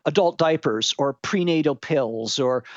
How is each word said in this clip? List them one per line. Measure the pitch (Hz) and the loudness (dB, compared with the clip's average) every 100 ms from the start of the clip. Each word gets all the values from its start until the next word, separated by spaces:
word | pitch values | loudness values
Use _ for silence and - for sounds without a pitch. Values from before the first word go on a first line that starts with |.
adult | - 151 170 - | 0 2 2 2
diapers | 160 156 143 110 - - | 2 2 0 -2 -2 -2
or | 139 | -4
prenatal | 131 - 196 175 160 151 135 | -4 -2 0 2 2 0 -2
pills | - 151 117 113 113 - | -2 0 0 -4 -4 -2
or | 127 127 - | 0 0 -4